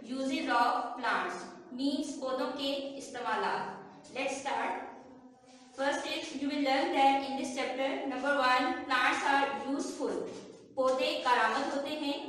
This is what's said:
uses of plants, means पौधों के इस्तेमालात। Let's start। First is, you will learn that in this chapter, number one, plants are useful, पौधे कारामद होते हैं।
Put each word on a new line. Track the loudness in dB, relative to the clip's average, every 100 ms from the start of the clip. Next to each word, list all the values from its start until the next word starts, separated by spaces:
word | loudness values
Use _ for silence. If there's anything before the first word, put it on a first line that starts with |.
uses | -6 -4 0 0 2 4
of | 6 4 -2 -4
plants, | 0 0 0 -6 -10 -14 -14 -2
means | 0 0 -4 -4
पौधों | -4 -2 -2 -2
के | -2 -2 -4 -10
इस्तेमालात। | -10 -6 -2 0 0 -2 -4 -8 -14 -18 -12 -4
Let's | -4 -2
start। | -2 -2 -2 -4 -8 -14 -18 -20 -20 -20 -20 -20 -20 -2
First | 0 0 -2
is, | -4 -4 -4
you | -2
will | 0 2
learn | 4 4
that | 6 6 6 0
in | -4
this | -4 -2
chapter, | -2 0 -2 0 -4
number | -2 0 4
one, | 4 4 2 -2 0
plants | 2 4 2 4
are | 4 2 -2 -4
useful, | -2 -4 -4 -2 -2 -6 -10 -14 -18 -14 0
पौधे | 2 4 2 0 4
कारामद | 4 4 2 0 -2
होते | -2 -4 -2
हैं। | -4